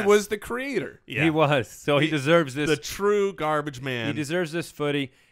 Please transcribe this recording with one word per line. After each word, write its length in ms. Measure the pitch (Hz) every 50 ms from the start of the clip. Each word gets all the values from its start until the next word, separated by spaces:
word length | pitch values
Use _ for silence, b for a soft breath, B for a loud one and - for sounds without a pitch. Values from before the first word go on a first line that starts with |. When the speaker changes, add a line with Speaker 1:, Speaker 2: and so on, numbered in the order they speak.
Speaker 1:
he 60 | 208 202
was 180 | 208 208 202
the 120 | - 214 208
creator. 640 | - - 233 247 262 285 262 180 131 92 - - _
Speaker 2:
Yeah. 160 | - 139 156
Speaker 3:
He 80 | 160 165
was. 380 | 151 160 156 143 147 135 107 -
So 300 | - - - 147 143 139
he 60 | 151
Speaker 2:
He 40 | 160
Speaker 3:
deserves 460 | 156 147 131 147 165 170 160 131 123
this. 120 | 147 147 143
Speaker 2:
The 80 | 151
true 560 | 147 - - - - 196 202 208 202 196 196
garbage 480 | 180 156 151 156 156 151 147 151 139 123
man. 280 | 135 135 127 120 113 110
Speaker 3:
He 40 |
deserves 380 | 143 147 151 135 165 180 180 147
this 220 | 156 170 151 -
footy. 400 | - - 147 147 143 147 139 127 b b b b